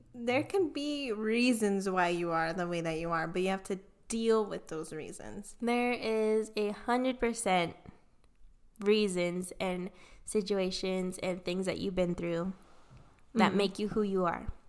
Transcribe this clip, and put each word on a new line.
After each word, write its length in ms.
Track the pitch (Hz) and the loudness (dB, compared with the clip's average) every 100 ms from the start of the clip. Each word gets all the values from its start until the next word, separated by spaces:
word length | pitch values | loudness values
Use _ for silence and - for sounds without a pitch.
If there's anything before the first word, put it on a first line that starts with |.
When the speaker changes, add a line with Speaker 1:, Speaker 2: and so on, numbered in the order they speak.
| - | -16
Speaker 1:
there 280 | 247 240 254 | -8 0 0
can 280 | 302 403 339 | 2 2 0
be 420 | - 294 294 277 | 0 -4 -2 -4
reasons 760 | 208 220 226 247 226 208 196 190 | -2 2 4 4 4 4 2 0
why 200 | 185 175 | 2 2
you 220 | 175 170 | 2 0
are 220 | 165 165 | 0 0
the 120 | 170 175 | 0 -2
way 140 | 175 | 0
that 180 | 165 160 | 0 -2
you 120 | 170 | -2
are, 180 | 165 165 | -2 0
but 140 | 175 | 0
you 60 | 190 | 0
have 120 | 190 | -2
to 140 | - 190 - _ - | -4 -8 -8 _ -6
deal 360 | 226 226 220 | -2 4 4
with 240 | 208 170 - | 2 -4 -8
those 220 | 160 160 | -8 -8
reasons. 600 | 156 143 196 - 196 202 - | -8 -10 -12 -12 -12 -12 -6
Speaker 2:
There 320 | 233 240 240 | 0 2 2
is 580 | 240 220 220 220 220 214 214 | 0 0 0 2 2 0 -2
a 140 | 208 | -2
hundred 500 | 208 - 247 254 254 | -2 0 2 2 0
percent 560 | 233 226 202 185 170 - - - - - - - - - - - | -2 0 2 2 2 -4 -18 -20 -20 -20 -20 -20 -20 -20 -20 -4
reasons 720 | 202 214 208 180 175 180 185 - | 2 4 4 2 0 -2 -6 -4
and 300 | 190 180 185 - - - | -4 -4 -6 -12 -20 -20
situations 960 | - 214 196 202 185 185 190 185 185 185 | -4 -2 0 0 0 0 -2 0 -2 -4
and 220 | 185 180 | -4 -4
things 220 | 180 180 190 | -2 -2 -2
that 120 | 92 | -2
you've 160 | 196 | -2
been 200 | 185 180 | 0 0
through 400 | 175 170 170 180 190 - - - - - - - | 0 -2 -2 -4 -6 -14 -20 -20 -20 -20 -20 -6
that 140 | 226 190 | 2 4
Speaker 1:
Mm-hmm. 60 | 185 | 4
Speaker 2:
make 200 | 202 196 | 0 0
you 100 | 208 | -2
who 140 | 220 | 0
you 220 | 208 190 | 0 2
are. 260 | 180 - - - | 0 0 -6 -10